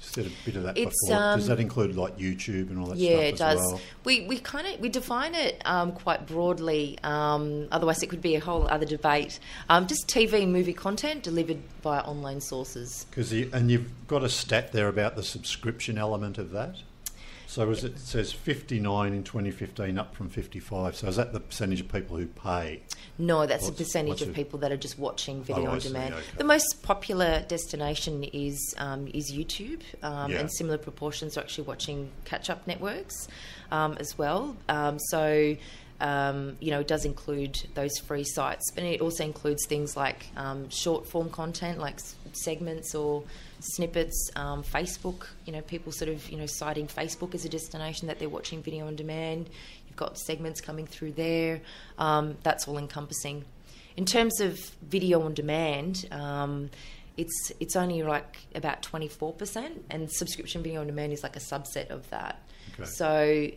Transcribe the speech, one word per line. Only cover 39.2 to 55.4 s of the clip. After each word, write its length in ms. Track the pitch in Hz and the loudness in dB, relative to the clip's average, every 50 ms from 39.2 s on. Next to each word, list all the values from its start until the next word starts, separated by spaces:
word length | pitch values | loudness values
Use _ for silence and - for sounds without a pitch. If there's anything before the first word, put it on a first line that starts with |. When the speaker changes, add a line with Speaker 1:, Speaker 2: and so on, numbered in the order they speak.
| 160 | -2
Speaker 2:
includes 400 | 156 151 - - 151 147 147 - | -2 -4 -2 0 0 2 2 0
things 300 | - 151 147 147 147 - | 0 0 0 0 -2 0
like, 300 | 139 139 131 - - - - - | 0 0 0 0 -4 -8 -12 -8
um, 320 | - 135 135 135 139 139 127 | -6 -6 -4 -4 -6 -8 -6
short-form 600 | - - - 175 165 156 160 - - 170 165 165 | -4 -2 2 2 2 0 0 -2 -2 -2 -2 -2
content, 500 | - - 160 160 170 - 180 170 175 151 | -4 -4 -4 -4 -4 -4 -4 -4 -4 -2
like 140 | 160 139 - | -4 -6 -6
s-, 200 | - - - - - - - - | -8 -12 -14 -14 -14 -16 -12 -10
segments 600 | - - 170 160 151 170 165 160 160 160 - - | -6 -4 -4 -2 -2 -4 -6 -6 -6 -6 -6 -4
or 300 | 151 151 147 147 147 147 - - - - - - - | -2 0 0 0 0 -2 -6 -12 -14 -14 -16 -16 -12
snippets. 680 | - - - - 175 165 - 170 160 160 - - - - - | -10 -8 -2 -2 0 0 2 2 2 2 0 -2 -2 -2 -4
Um, 260 | 143 143 143 143 143 143 | -4 -4 -2 -4 -4 -2
Facebook, 640 | - - 143 175 175 - - - 185 180 - - - - - - | 0 0 0 0 -2 -4 -4 -4 -6 -6 -6 -10 -16 -16 -14 -12
you 80 | - 156 | -8 -8
know, 80 | 156 156 | -8 -8
people 280 | - 175 165 - 156 | -6 -8 -8 -8 -8
sort 180 | 147 - 165 156 | -6 -4 -2 -2
of, 220 | 160 147 143 - | -4 -4 -6 -10
you 60 | 156 | -8
know, 100 | 156 151 | -8 -6
citing 400 | 147 - - 151 151 151 151 151 | -6 -6 -4 -4 -4 -2 -2 -4
Facebook 480 | 147 - - 156 165 - - 180 180 180 | -4 -4 -4 -4 -4 -4 -6 -6 -6 -6
as 100 | 170 - | -6 -6
a 40 | - | -4
destination 580 | - 160 156 - - 160 156 156 156 - 180 | -4 -6 -6 -6 -8 -6 -6 -6 -6 -6 -4
that 140 | 160 151 - | -4 -4 -4
they're 80 | 156 151 | -4 -4
watching 340 | 156 151 - - 165 160 151 | -4 -6 -6 -6 -8 -8 -8
video 240 | 160 156 156 151 | -6 -6 -6 -6
on 80 | 156 151 | -6 -6
demand. 560 | 151 156 156 156 160 160 160 160 165 170 165 - - - - - - - - | -6 -6 -6 -4 -4 -2 -2 -2 -4 -6 -8 -10 -16 -16 -16 -18 -18 -18 -16
You've 80 | - | -8
got 200 | - 156 - - | -6 -6 -4 -4
segments 440 | - - - 160 151 160 160 160 - | -6 -6 -6 -6 -4 -4 -6 -8 -8
coming 260 | - - 151 156 156 | -8 -8 -8 -8 -8
through 260 | - - - 160 156 143 | -10 -10 -8 -8 -6 -2
there. 460 | 156 160 165 165 165 165 160 160 160 160 - - - - - - - | -2 0 2 4 4 4 2 0 -2 -6 -12 -16 -16 -18 -12 -4 0
Um, 380 | 156 156 151 151 151 151 147 - - | 2 4 6 4 4 2 -2 0 2
that's 240 | 165 151 - - 143 | 2 2 2 0 -4
all 100 | 147 147 | -4 -4
encompassing. 640 | 143 143 - 151 147 139 - - - 147 143 147 143 - - - - - - - - - - | -4 -6 -6 -8 -8 -6 -6 -6 -6 -6 -6 -8 -10 -12 -16 -20 -20 -20 -20 -20 -20 -12 -4
In 80 | - 185 | -2 0
terms 340 | 185 - 240 226 226 - - | 4 6 6 6 6 4 2
of 200 | 202 185 165 - - - - - - 147 | 2 2 0 -2 -8 -12 -14 -16 -8 -2
video 340 | - 196 180 180 175 165 160 | 0 2 6 6 6 6 6
on 120 | 156 151 | 4 0
demand, 720 | 147 | -2